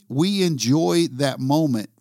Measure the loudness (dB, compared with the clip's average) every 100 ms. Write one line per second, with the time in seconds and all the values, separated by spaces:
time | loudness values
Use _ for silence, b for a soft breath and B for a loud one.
0 | -6 -2 0 0 0 0 0 2 2 2
1 | 0 -2 -4 -2 0 2 2 -2 -6 _